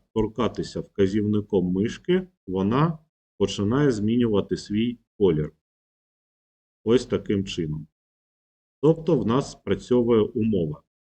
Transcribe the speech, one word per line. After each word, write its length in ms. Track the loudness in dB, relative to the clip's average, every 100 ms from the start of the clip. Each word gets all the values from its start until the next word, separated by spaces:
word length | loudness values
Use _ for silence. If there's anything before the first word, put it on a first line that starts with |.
| _
торкатися 680 | -4 -4 -2 -4 -4 -8 -8
вказівником 920 | -6 0 0 0 0 -2 0 0 0
мишки, 540 | 0 -2 -4 -2 -2 -2 _ -6
вона 520 | -2 0 2 0 -2 _ _ _ -4
починає 520 | -2 0 0 2 2
змінювати 680 | 2 0 2 2 0 0 -4
свій 420 | -4 -2 -2 -4 _ 2
колір. 340 | 2 2 -2 -10 _ _ _ _ _ _ _ _ _ _ _ _
Ось 220 | 2 2 2
таким 380 | -4 -2 -2
чином. 420 | -2 -6 -6 -6 -10 _ _ _ _ _ _ _ _ _
Тобто 360 | 0 2 2 0
в 80 | 2
нас 240 | 0 -2
спрацьовує 720 | -6 -4 -4 2 2 4 2
умова. 600 | 2 0 0 0 -2 -6 _ _ _